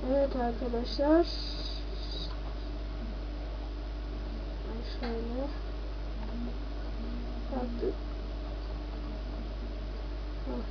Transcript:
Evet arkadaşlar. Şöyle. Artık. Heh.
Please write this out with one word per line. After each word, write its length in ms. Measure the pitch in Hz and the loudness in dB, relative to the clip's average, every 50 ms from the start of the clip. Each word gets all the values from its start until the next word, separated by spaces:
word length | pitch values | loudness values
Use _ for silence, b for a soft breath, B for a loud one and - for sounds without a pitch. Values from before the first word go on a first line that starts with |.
| 247 254 | 4 6
Evet 260 | 262 277 277 269 - | 6 6 6 6 4
arkadaşlar. 880 | 254 240 240 233 233 262 240 233 233 240 - - - 277 294 311 330 339 - - - - - - - - - - - - - - - - - - - - - - - - - - - - - - - - - - - - - - - - - - - - - - - - - - - - - - - - - - - - - - - - - - - - - 220 233 233 - - - | 4 4 4 2 2 0 2 2 2 0 0 2 4 8 10 10 10 10 6 2 -2 -2 -2 -2 -2 -2 -2 -2 -4 -4 -4 -4 -4 -4 -4 -4 -4 -2 -2 -4 -4 -4 -4 -4 -4 -4 -2 -2 -2 -2 -2 -2 -2 -2 -2 -2 -2 -2 -2 -2 -2 -2 -2 -2 -2 -2 -4 -4 -4 -2 -2 -2 -2 -2 -2 -2 -2 -2 -2 -2 -2 -2 -2 -2 -2 -2 -2 -2 -2 -2 -2 -2 0
Şöyle. 440 | 240 240 233 226 226 233 233 254 277 294 - - - - - - - - - - - - - - - 107 113 - - 120 - - - - - - - - - - 226 - 233 240 120 - - - - - 277 | 0 0 0 0 0 0 0 0 0 0 0 -2 -2 -2 -2 -4 -4 -4 -4 -4 -4 -2 -2 -2 -2 -2 -2 -2 -2 -2 -2 -2 -2 -2 -2 -2 -2 -2 -2 -2 -2 -2 -2 -2 -2 -2 -2 -2 -2 0 0
Artık. 400 | 247 127 120 233 233 233 - - - - - - - - - - - - - - - - - - - - - - - - - - - - - - - - - - - - - - - - - - - - - - - - - - - - | 0 0 0 0 0 0 0 0 0 -2 -4 -4 -4 -4 -4 -4 -4 -4 -4 -4 -4 -2 -2 -2 -2 -2 -4 -4 -4 -4 -4 -4 -4 -4 -2 -2 -2 -2 -2 -2 -2 -2 -2 -2 -2 -2 -2 -2 -2 -2 -2 -2 -2 -2 -2 -2 -2 -2
Heh. 180 | 262 247 247 226 226 | 0 0 0 0 -2